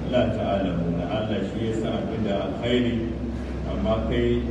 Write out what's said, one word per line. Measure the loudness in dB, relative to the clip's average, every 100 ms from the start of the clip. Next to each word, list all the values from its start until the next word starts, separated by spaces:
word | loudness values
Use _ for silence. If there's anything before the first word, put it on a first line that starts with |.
| 0
la | 2 4
ta'lamun." | 2 0 2 0 0 0 0
Allah | 0 -2 0 -2
shi | -2 -2 -2
ya |
san | 0 -2 -2
abin | -2 -2
da | 0 0 -2
alkhairi, | -2 2 2 2 0 -2 -4 -4 -4 -6 -6 -4
amma | -2 0 2 2
kai | 2 2 2 0